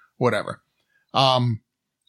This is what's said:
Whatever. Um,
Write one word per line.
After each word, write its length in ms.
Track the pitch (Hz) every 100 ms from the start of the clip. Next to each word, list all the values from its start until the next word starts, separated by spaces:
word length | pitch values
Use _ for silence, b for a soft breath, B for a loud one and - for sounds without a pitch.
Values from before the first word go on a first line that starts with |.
| _ -
Whatever. 440 | 123 107 - - _ _ _ _ _
Um, 480 | 110 135 127 123 110 _ _ _ _